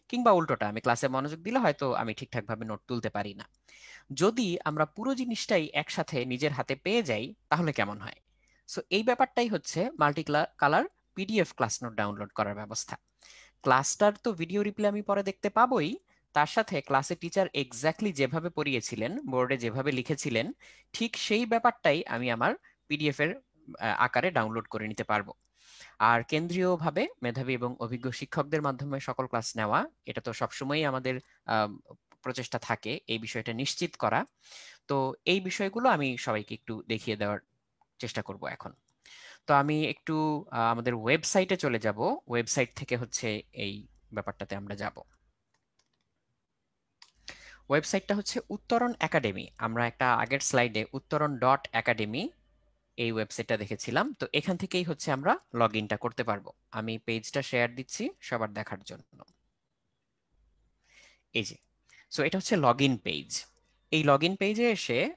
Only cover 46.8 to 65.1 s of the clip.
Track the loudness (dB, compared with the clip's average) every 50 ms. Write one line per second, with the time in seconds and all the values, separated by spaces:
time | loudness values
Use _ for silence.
46.8 | _ _ _ _ -20 -20 _ _ _ -20 -20 -18 -20 -20 -20 -20 _ 0 2 2
47.8 | 2 2 -2 -2 0 0 -2 -2 -2 -2 -4 -6 -6 -6 -10 -10 -2 _ 2 2
48.8 | 2 0 0 -2 -2 2 2 2 2 2 -2 -2 -8 -12 -8 -6 -4 -2 0 0
49.8 | 0 -2 0 _ 2 4 4 4 2 0 0 0 0 2 4 4 2 4 0 -2
50.8 | -4 -4 -6 -10 -6 _ 0 0 0 0 0 2 4 4 4 2 0 -2 -4 0
51.8 | 2 2 0 0 0 -2 -2 -4 -4 -6 -8 _ _ _ _ _ _ _ _ _
52.8 | _ _ _ -4 -4 -2 -2 -2 -4 -4 -4 -8 -2 -2 -2 -2 -2 -6 -6 -6
53.8 | -6 -2 0 0 0 0 -4 -6 -8 -2 -2 -2 0 0 -2 -2 -4 -2 -2 -2
54.8 | -2 -2 -4 -4 -2 -2 -2 0 2 2 0 0 -2 _ 0 2 2 4 2 0
55.8 | -2 -2 -2 -2 -2 -4 -4 -2 -2 -2 -2 -2 -4 -12 -18 _ _ _ -8 -8
56.8 | -6 -6 -6 -6 -4 -4 -4 -4 -4 -4 -4 -4 -4 0 0 0 0 0 -2 -6
57.8 | -10 -10 -8 -6 -6 -8 -8 -10 -8 -6 -2 -2 -2 -2 -4 -8 -8 -8 -10 -10
58.8 | -10 -14 -16 -16 -18 _ -20 -20 -20 -20 _ _ _ _ _ _ _ _ _ _
59.8 | _ _ _ _ _ _ _ _ _ _ _ _ _ _ _ _ _ _ _ _
60.8 | _ _ _ -20 -20 -20 _ _ _ _ _ -4 -4 -4 -8 -14 _ _ _ _
61.8 | _ _ -20 -20 -20 _ -4 -2 0 0 0 0 0 2 2 4 6 6 6 6
62.8 | 6 4 4 2 -2 -6 -6 -6 -8 -8 -8 -8 -8 -10 _ _ _ _ _ _
63.8 | _ _ 0 2 6 6 6 6 6 2 2 2 0 0 2 2 2 2 2 0
64.8 | 0 0 0 2 0 0